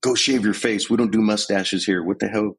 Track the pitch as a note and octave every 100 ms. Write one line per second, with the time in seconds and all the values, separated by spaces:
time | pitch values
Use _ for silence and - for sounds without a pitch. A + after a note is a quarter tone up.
0 | - A#2+ - C3 G#2 G2+ A#2+ G#2 - A#2
1 | A#2 G#2 G#2+ G#2+ - G2 F#2 F#2+ - F#2
2 | E2+ G2 F#2+ G#2+ G#2+